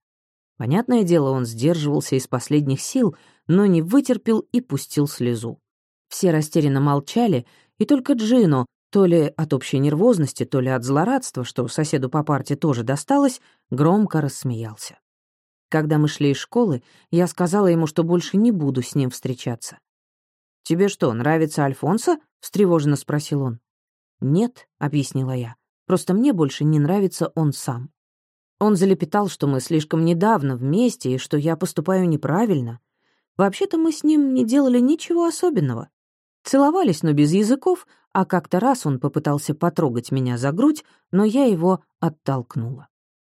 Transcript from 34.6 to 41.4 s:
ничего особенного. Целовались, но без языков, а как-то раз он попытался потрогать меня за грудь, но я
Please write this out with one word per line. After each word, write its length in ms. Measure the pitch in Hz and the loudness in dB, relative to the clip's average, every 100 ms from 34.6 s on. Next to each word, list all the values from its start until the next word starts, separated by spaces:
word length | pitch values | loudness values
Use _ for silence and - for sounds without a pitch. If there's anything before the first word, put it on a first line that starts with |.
| 269 247 | 4 4
ничего 460 | 247 330 - 339 339 | 4 2 0 0 0
особенного. 640 | - 359 240 139 117 - _ _ _ _ _ | 0 -2 0 0 -4 -10 _ _ _ _ _
Целовались, 600 | - 269 277 359 302 151 | 0 4 4 4 2 0
но 100 | 160 | 0
без 180 | 147 147 | 2 4
языков, 560 | 190 214 269 370 349 - _ _ | 2 2 0 0 -2 -4 _ _
а 140 | 190 185 | -2 0
как-то 340 | 180 - 180 | -2 -2 0
раз 260 | 254 254 151 | 0 0 -2
он 140 | 127 | -2
попытался 540 | 139 151 151 143 - | -2 -2 -2 -2 -4
потрогать 580 | 147 170 170 151 117 - | -2 -2 0 -2 -2 -4
меня 260 | 131 127 120 | -4 -2 -2
за 140 | 135 | -4
грудь, 320 | 170 285 302 - _ - | 0 0 0 -6 _ -4
но 120 | 185 | 0
я 220 | 214 254 | 2 2